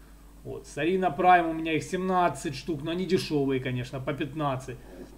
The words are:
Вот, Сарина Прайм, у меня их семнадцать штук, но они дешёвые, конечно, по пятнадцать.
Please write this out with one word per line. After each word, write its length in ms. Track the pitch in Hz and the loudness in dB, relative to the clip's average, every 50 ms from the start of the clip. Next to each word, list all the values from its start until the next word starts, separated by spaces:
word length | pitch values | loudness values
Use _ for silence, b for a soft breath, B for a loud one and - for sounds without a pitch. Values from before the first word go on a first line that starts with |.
| b b b b b b b - - | b b b b b b b -16 -14
Вот, 240 | 117 - - - - | -12 -12 -12 -12 -10
Сарина 420 | - - 147 165 190 190 185 175 | -6 -2 0 2 2 2 2 2
Прайм, 380 | 151 - 180 180 180 175 170 165 | 2 4 8 8 8 8 8 4
у 60 | 160 | 0
меня 200 | 160 160 160 160 | -2 -2 0 0
их 100 | 151 147 | 0 0
семнадцать 720 | - - 180 185 185 190 180 175 175 - - - 170 139 | -2 -2 -2 0 2 2 4 2 2 0 -2 -4 -6 -6
штук, 280 | - - - 170 139 147 | -6 -6 -6 -6 -4 -4
но 80 | 156 | -4
они 140 | 165 180 185 | -4 -2 0
дешёвые, 560 | 160 185 160 131 - 156 147 139 135 135 127 | 2 2 2 2 0 0 0 2 2 0 0
конечно, 400 | 127 131 123 123 120 - - 127 | 0 -2 -4 -4 -4 -6 -8 -6
по 100 | 127 156 | -6 -4
пятнадцать. 680 | 147 135 165 135 131 156 151 143 131 127 - - 127 B B B B B B B B | -4 -4 -6 -6 -4 -4 -2 -2 -2 -4 -6 -10 -12 B B B B B B B B